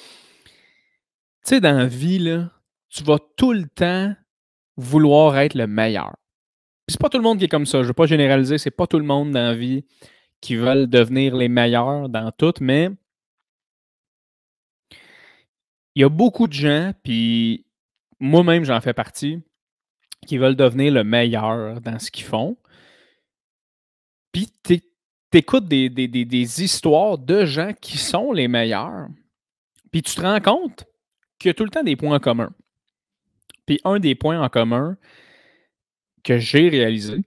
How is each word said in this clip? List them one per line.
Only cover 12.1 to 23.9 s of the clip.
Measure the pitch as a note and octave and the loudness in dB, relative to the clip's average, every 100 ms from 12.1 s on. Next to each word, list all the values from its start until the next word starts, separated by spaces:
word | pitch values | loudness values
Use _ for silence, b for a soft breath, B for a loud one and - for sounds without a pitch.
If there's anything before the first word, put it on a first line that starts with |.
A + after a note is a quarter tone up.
| A2+ A2+ | -6 -8
tout, | - D#3+ - | -2 -2 0
mais | C3 C#3+ F3+ G3+ _ _ _ _ _ _ _ _ _ _ _ _ _ _ _ _ _ _ _ b b b b b b _ _ _ _ C#3 | 0 0 0 -4 _ _ _ _ _ _ _ _ _ _ _ _ _ _ _ _ _ _ _ b b b b b b _ _ _ _ 2
il | |
y | C#3 | 4
a | |
beaucoup | D#3 A#3+ - A3+ | 4 2 2 -2
de | |
gens, | C#3 D3 D3 F#3 F#3+ | 0 0 0 -2 -8
puis | C3 A2+ A2+ A#2 A2+ A2+ _ _ _ _ _ _ | -6 -2 0 0 -2 -4 _ _ _ _ _ _
moi-même, | C3+ E3 F3 E3+ | 2 4 4 2
j'en | C#3+ A2+ | 0 -2
fais | B2+ | -2
partie, | A#2 A2+ - C#3+ E3 - _ _ _ _ _ _ - - | -6 -8 -8 -8 -8 -14 _ _ _ _ _ _ -20 -6
qui | C3 | 0
veulent | C3 C3+ | 2 4
devenir | C3 B2+ D3 | 2 4 2
le | C3 G#2 | 2 2
meilleur | A#2+ A#2+ A2+ A2 A#2 G#2+ A#2 | 2 0 0 -2 -4 -8 -10
dans | A#2 A2+ | -10 -10
ce | - | -12
qu'ils | - - | -14 -8
font. | A2 D3+ B3 b b b b b b _ _ _ _ _ _ _ | -4 -4 -8 b b b b b b _ _ _ _ _ _ _